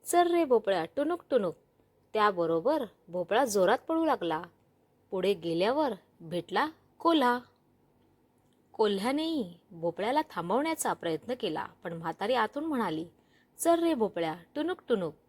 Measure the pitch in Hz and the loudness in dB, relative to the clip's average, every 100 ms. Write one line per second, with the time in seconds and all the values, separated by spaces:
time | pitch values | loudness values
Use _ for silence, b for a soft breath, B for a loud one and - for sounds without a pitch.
0 | - 349 349 339 311 233 220 185 160 - | 2 2 4 2 4 2 2 -2 -2 -2
1 | 294 349 - 254 185 - _ _ _ _ | -2 -4 0 0 0 -4 _ _ _ _
2 | _ 220 208 185 165 165 196 311 226 _ | _ 2 2 2 2 2 2 0 -2 _
3 | - 175 175 214 269 202 180 226 - 330 | -10 -8 0 2 2 4 4 2 0 0
4 | 320 262 170 156 175 _ _ _ _ _ | 0 0 -2 -4 -6 _ _ _ _ _
5 | _ 190 185 190 170 165 196 277 294 202 | _ -2 0 0 -2 0 2 2 0 -2
6 | _ _ 165 170 - 190 294 - _ _ | _ _ -8 -8 -4 -2 -2 -6 _ _
7 | 339 320 247 247 247 _ _ _ _ _ | 2 4 4 0 -4 _ _ _ _ _
8 | _ _ _ _ _ _ _ - 214 202 | _ _ _ _ _ _ _ 0 0 2
9 | 220 277 320 320 185 175 _ 170 170 165 | -2 -2 -2 -4 -6 -10 _ -6 -6 -4
10 | 208 285 311 - 170 220 311 320 233 170 | -2 0 -2 -6 -2 0 0 -2 -2 -2
11 | 170 160 - 247 202 156 - - 180 165 | -4 -4 -6 -6 -4 -4 -8 -10 -12 -8
12 | 165 160 208 254 214 294 320 269 202 156 | -8 -4 -2 0 0 -2 -4 -2 -2 -4
13 | 170 _ b b b - 330 339 339 294 | -8 _ b b b -4 2 2 2 0
14 | 208 175 165 165 - - 311 359 _ 226 | -2 -2 -4 -6 -10 -6 -6 -6 _ -2
15 | 170 - | -2 -8